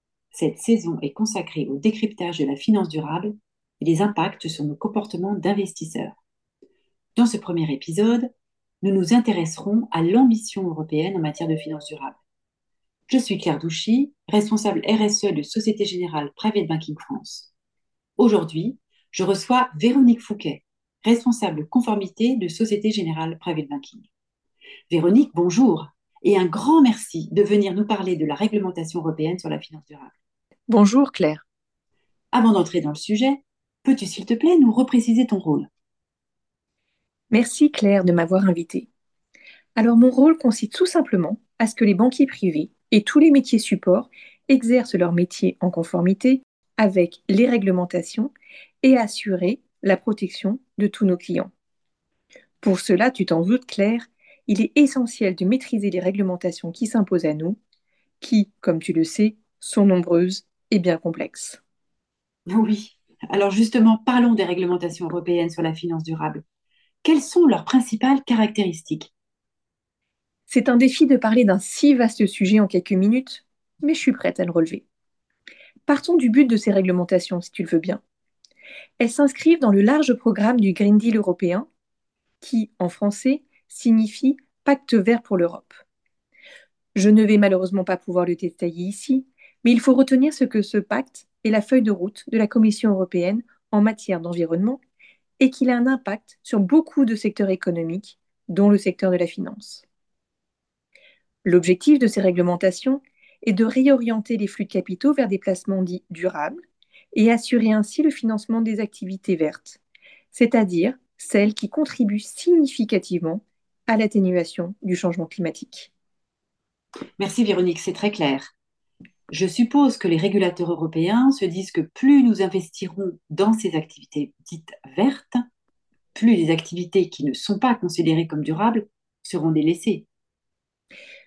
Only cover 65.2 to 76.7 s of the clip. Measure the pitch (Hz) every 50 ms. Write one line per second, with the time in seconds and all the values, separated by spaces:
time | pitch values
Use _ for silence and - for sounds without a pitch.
65.2 | 165 175 175 175 170 170 170 - 165 160 160 160 - 170 165 160 160 160 160 160
66.2 | 156 156 151 156 - _ _ _ _ _ _ _ _ _ _ _ - - 320 285
67.2 | 269 - - 359 339 277 208 - - - - 262 240 - 226 220 - 262 277 269
68.2 | - - 240 220 214 208 214 214 202 180 165 160 - - 156 156 - _ _ _
69.2 | _ _ _ _ _ _ _ _ _ _ _ _ _ _ _ _ _ _ _ _
70.2 | _ _ _ _ _ - - 254 - 277 247 240 254 254 - - 320 254 277 -
71.2 | - 220 226 247 240 196 185 196 - - - - - 285 277 247 240 226 - -
72.2 | 214 190 - - 196 185 214 214 208 185 - 180 180 - 202 185 190 208 233 254
73.2 | 262 - - - _ _ _ _ _ _ _ - 302 285 320 - - 262 - -
74.2 | - 175 - - 185 175 170 170 165 165 - - _ _ _ _ _ _ _ _
75.2 | _ _ _ _ _ - - _ - _ _ _ _ - 285 269 - - 349 320
76.2 | 254 233 214 277 285 240 233 214 - 220